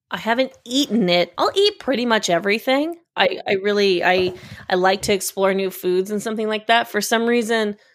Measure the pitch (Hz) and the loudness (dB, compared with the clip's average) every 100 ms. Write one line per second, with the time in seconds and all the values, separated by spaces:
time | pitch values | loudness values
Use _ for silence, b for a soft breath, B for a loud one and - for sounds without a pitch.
0 | - 175 214 233 262 - 240 262 - 226 | -12 -6 -2 0 0 -4 -4 -2 0 2
1 | 180 175 - - 381 392 415 403 - 254 | 4 4 2 0 0 2 2 0 -4 -2
2 | 240 220 - 170 202 214 262 269 320 339 | 2 0 2 0 2 0 2 0 0 -6
3 | _ - 190 190 - 196 208 208 196 180 | _ -4 -4 -4 -4 -2 0 0 2 2
4 | 175 185 185 B B B B 185 185 196 | 0 0 -2 B B B B 2 2 0
5 | - 196 - 190 196 190 190 - 185 185 | 0 -2 -2 0 0 0 -4 -4 -2 0
6 | 196 208 226 220 214 214 214 233 233 208 | 0 -4 -4 -4 -2 -4 2 2 2 -4
7 | - 233 233 240 220 226 208 208 b | 0 0 2 0 2 0 0 -4 b